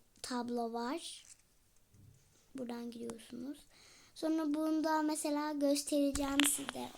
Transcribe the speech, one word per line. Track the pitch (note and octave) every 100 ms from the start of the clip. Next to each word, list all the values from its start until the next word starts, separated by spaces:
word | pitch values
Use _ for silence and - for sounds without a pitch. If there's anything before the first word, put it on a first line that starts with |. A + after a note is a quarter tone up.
| _ _
tablo | - B3 A#3+ A#3+ A#3
var. | A#3 A#3+ E4 - - - - _ _ _ _ _ - - - _ _ _ C4+
Buradan | A#3+ A#3+ A#3+
giriyorsunuz. | A#3 A#3 A3+ - B3 B3+ D4+ - - - - - -
Sonra | D#4+ D#4+ D#4
bunu | D4+ D#4 D#4
da | D#4 D#4
mesela | D4+ D#4 D#4 D4 D4+
göstereceğim | D4 C#4+ C#4+ - D4 C#4+ C#4 C#4 C#4 C#4+ -
size | C4+ C4 B3